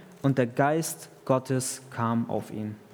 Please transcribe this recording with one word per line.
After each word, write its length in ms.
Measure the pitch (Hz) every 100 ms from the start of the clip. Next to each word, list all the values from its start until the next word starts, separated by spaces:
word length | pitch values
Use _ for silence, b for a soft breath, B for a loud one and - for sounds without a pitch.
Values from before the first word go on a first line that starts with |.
| B -
und 160 | 139 131
der 100 | 120
Geist 640 | 123 139 160 160 - - - -
Gottes 560 | 131 127 131 127 - -
kam 400 | - 117 117 117
auf 220 | 104 -
ihn. 240 | 107 107 104 -